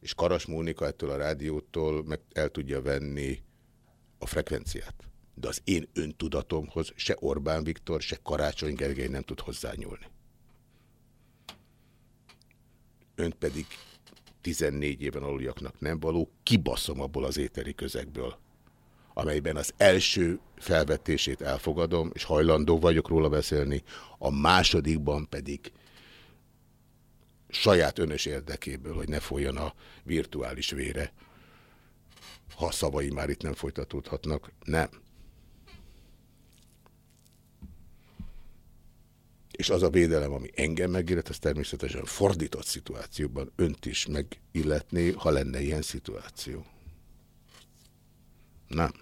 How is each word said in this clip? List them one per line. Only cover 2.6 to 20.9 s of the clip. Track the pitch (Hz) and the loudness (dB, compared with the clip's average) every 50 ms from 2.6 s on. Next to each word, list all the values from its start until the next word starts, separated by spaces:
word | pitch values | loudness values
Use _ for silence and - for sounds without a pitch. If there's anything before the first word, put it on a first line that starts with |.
| 73 67 69 67 65 | -6 -4 -4 -4 0
venni | 73 69 69 71 71 71 71 69 67 65 - - - _ _ _ _ _ _ _ _ _ _ _ _ _ _ | 0 -2 -2 -2 -4 -4 -4 -4 -4 -4 -6 -8 -18 _ _ _ _ _ _ _ _ _ _ _ _ _ _
a | - | -10
frekvenciát. | - - 80 78 - 78 62 - - - - - - - - - - - - - - _ | -4 -2 -2 -2 -2 -4 -6 -4 -6 -8 -8 -8 -10 -12 -14 -16 -20 -20 -20 -20 -20 _
De | - 64 - | -10 -8 -8
az | - - - | -8 -6 0
én | - 95 85 76 - _ | 0 0 0 0 -2 _
öntudatomhoz | - 80 76 76 _ - 78 76 73 69 - - 80 78 78 - 82 - - - | -4 -4 -4 -4 _ -6 -2 -2 -2 -2 -2 -2 -4 -4 -4 -4 -4 -4 -4 -6
se | - - - - - | -8 -2 -2 -2 0
Orbán | - - 69 73 71 76 78 80 78 | 0 -2 -2 0 0 0 0 0 0
Viktor, | 80 82 - - - - 78 | -2 -4 -6 -4 -4 -4 -4
se | - - - - _ | -2 -4 -8 -8 _
Karácsony | - 76 73 76 73 71 - - 76 71 | -4 -2 0 0 0 -2 -2 -4 -4 -4
Gergely | 64 67 69 69 65 65 65 | -2 -2 -2 -2 -2 -4 -4
nem | 67 69 67 | -4 -6 -6
tud | - - - | -8 -10 -10
hozzányúlni. | - - - - - - - 78 - - - - - - - - _ - _ _ _ _ - _ _ _ _ _ _ _ _ _ _ _ _ _ _ _ _ _ _ - - - _ _ _ _ _ _ _ _ _ _ _ _ _ _ - _ _ _ _ _ _ _ _ _ _ _ _ _ _ _ _ | -8 -10 -10 -8 -8 -8 -8 -8 -10 -10 -12 -14 -16 -20 -20 -20 _ -20 _ _ _ _ -20 _ _ _ _ _ _ _ _ _ _ _ _ _ _ _ _ _ _ -20 -20 -20 _ _ _ _ _ _ _ _ _ _ _ _ _ _ -20 _ _ _ _ _ _ _ _ _ _ _ _ _ _ _ _
Önt | - - 85 80 | -4 -2 -2 -2
pedig | - - 78 69 78 76 - - - - - - - _ - - - _ - - _ | -2 -2 -2 -2 -2 -8 -8 -12 -18 -18 -20 -20 -20 _ -20 -20 -20 _ -20 -20 _
tizennégy | _ - 82 - 82 73 71 73 73 73 71 65 71 | _ -4 -2 0 0 0 0 0 -2 -2 -2 -2 -4
éven | 71 - 73 69 | -6 -4 -4 -6
aluljaknak | 71 71 67 65 65 64 - - 65 - - | -4 -4 -4 -4 -6 -6 -6 -10 -12 -10 -6
nem | - 73 82 80 | -4 -2 -2 0
való, | 76 80 80 85 82 - _ _ _ | 0 0 2 2 0 0 _ _ _
kibaszom | - 117 104 76 - 62 - - - 78 69 | 4 4 4 4 2 -2 -2 -2 -4 -4 -4
abból | 69 67 65 69 65 | -6 -4 -4 -4 -4
az | 65 73 | -2 -2
éteri | 76 71 65 - - - 71 71 | -2 -4 -4 -4 -6 -8 -8 -8
közegből, | - - 67 - - - 71 76 - 64 62 60 - - _ _ _ _ - _ _ _ _ _ - - - - | -8 -8 -6 -6 -6 -8 -8 -8 -8 -8 -8 -8 -10 -18 _ _ _ _ -20 _ _ _ _ _ -20 -20 -12 -6
amelyben | - 76 78 76 76 71 80 78 | -2 0 0 0 0 0 0 -2
az | 76 71 - - | -2 -4 -4 2
első | - 101 101 92 95 - - - 101 90 82 87 - - - - | 8 8 10 10 8 6 4 2 2 2 2 2 -2 -6 -14 -20
felvetését | - - - 92 80 76 73 | -14 -2 4 4 4 6 4